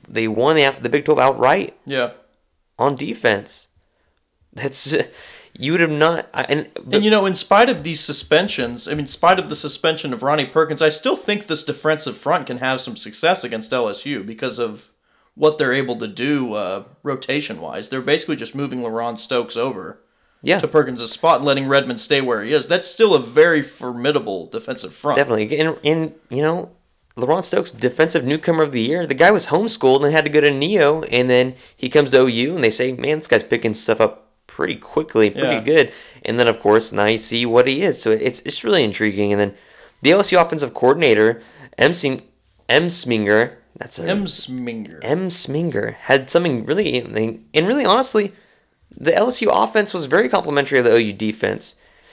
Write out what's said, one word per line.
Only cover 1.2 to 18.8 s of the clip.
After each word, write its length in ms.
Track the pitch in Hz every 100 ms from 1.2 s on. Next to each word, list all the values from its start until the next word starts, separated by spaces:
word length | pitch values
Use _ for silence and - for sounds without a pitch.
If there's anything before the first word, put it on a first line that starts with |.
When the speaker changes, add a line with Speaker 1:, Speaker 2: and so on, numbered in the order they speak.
Speaker 1:
outright 560 | 131 123 123 180 - - -
Speaker 2:
Yeah. 260 | 135 117 - _ _ _ _ _ -
Speaker 1:
on 180 | 127 139
defense. 720 | 143 - 120 101 - - - _ _ _ _ _ _ _ _
That's, 420 | - 135 135 131 143 - -
<laughs> 280 | - - - -
you 160 | 135
would 80 | 175
have 100 | 165
not, 380 | 151 156 165 -
I, 80 | - -
and, 200 | 147 - - -
Speaker 2:
And, 100 | 131
you 60 | 208
know, 140 | 214
in 100 | 196
spite 360 | 180 - 202 247
of 140 | 185
these 160 | 151 156
suspensions, 840 | - 143 - 156 202 - 120 120 -
I 20 |
mean, 100 | 151
in 60 | 139
spite 320 | - 170 190
of 100 | 156
the 60 | 151
suspension 560 | 151 - 165 160 147
of 100 | 123
Ronnie 240 | 135 151 131
Perkins, 360 | 156 156 156
I 60 | 156
still 260 | 156 262 -
think 300 | - 208 -
this 160 | 151
defensive 540 | - 151 156 156 - -
front 300 | 147 170 131
can 100 | -
have 220 | 131 131
some 140 | 131 107
success 460 | 110 110 160 139
against 280 | 120 113 110
L 160 | 131 113
S 160 | 101
U 180 | 143 131
because 340 | 101 113 131 113
of 320 | 117 104 _ _ _ _ _ -
what 220 | 151 151
they're 140 | 135
able 240 | 131 123 117
to 100 | 110
do, 460 | 98 131 147 127
uh, 300 | 107 92 95 - _
rotation-wise. 840 | 139 131 - 143 147 107 82 69 107
They're 120 | 131
basically 360 | 127 156 - 147
just 180 | 113
moving 280 | 135 143 127